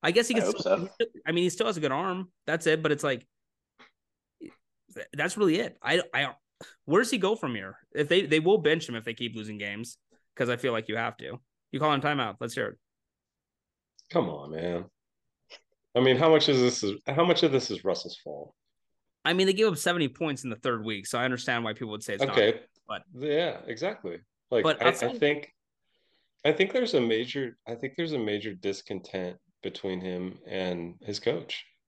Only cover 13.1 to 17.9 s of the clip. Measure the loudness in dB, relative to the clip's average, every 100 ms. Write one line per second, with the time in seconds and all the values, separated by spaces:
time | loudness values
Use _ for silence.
13.1 | _ _ _ _ _ _ _ _ _ _
14.1 | 0 0 -4 -10 -6 -4 -4 -8 _ _
15.1 | _ _ _ _ -20 _ _ _ 4 6
16.1 | 6 8 6 6 4 4 2 -4 -4 -4
17.1 | 0 2 4 4 2 -2 -4 -2